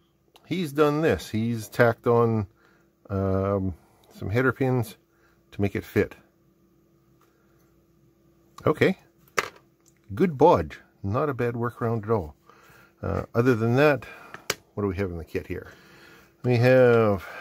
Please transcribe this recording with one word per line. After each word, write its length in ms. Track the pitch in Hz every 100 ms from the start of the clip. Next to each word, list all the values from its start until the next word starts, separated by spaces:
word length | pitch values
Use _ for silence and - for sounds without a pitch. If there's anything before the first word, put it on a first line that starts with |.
| _ _ _ _ -
he's 280 | 170 160
done 280 | 139 147 147
this. 280 | 160 95 -
He's 400 | 110 113 117 104
tacked 380 | - 120 113 -
on, 400 | 117 117 113 101 _ _ _ _ _ -
um, 680 | 98 98 95 98 101 95 80 _ _ _
some 180 | - 101
header 220 | 110 131
pins 460 | - 131 127 113 - _ _ _ _ _
to 100 | -
make 140 | 101 104
it 100 | -
fit. 300 | 107 95 - _ _ _ _ _ _ _ _ _ _ _ _ _ _ _ _ _ _ _ _ _ _ _ - -
Okay. 300 | - 143 190 _ _ _ - - - _ _ _ _ -
Good 240 | 101 185 135
bodge. 440 | 156 156 78 - _ _
Not 280 | 98 113 147
a 40 |
bad 200 | 123 120
workaround 500 | 120 117 - 117 117
at 80 | 104
all. 240 | 113 78 - _ - - - _ -
Uh, 220 | 92 90 87
other 220 | 113 123 117
than 220 | 113 123
that, 280 | 151 131 - - - - - - _
what 80 | -
do 80 | 101
we 80 | 90
have 120 | 98
in 80 | 85
the 60 |
kit 240 | 78 92 -
here? 240 | 90 - - - - - - _ _
We 140 | 123 123
have 680 | 123 131 123 117 110 98 - -